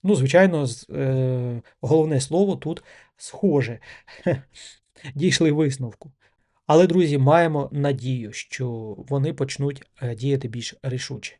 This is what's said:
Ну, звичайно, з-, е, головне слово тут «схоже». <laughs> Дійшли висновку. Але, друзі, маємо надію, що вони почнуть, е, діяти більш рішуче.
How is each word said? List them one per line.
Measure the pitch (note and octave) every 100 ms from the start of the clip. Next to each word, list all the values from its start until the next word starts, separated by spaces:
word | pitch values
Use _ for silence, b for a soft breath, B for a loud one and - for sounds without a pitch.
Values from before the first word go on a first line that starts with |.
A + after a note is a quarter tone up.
Ну, | F#3 F#3
звичайно, | C3 F3 F#3+ D#3+ C3+
з-, | A2+ -
е, | D3 C3+ C3 B2+ B2+ B2 A#2 b b
головне | A#2+ D#3+ D#3 C#3
слово | C3+ D#3+ G3+ C#3
тут | D3+ E3+ b b b _
«схоже». | - - G3+ C#3+ A#2 A2+ B B B B -
<laughs> | C3+ - - - _ _ _ C#3+ C3+
Дійшли | F3 - D#3+
висновку. | D3 D3+ C3+ B2 - - _ _ _ _ _ -
Але, | D#3 F3+
друзі, | F3+ E3 C#3+
маємо | C3+ E3 E3+ D3+ C#3
надію, | C#3+ C#3+ C#3 B2 B2+ G#2+
що | - - - B2 A#2 A2 G2+
вони | C3+ C#3 D3
почнуть, | C#3 C3+ - C#3+ C#3 - _
е, | B2 A2
діяти | C3+ C3+ B2+
більш | A#2 A2+ -
рішуче. | C3+ B2+ - A2+ -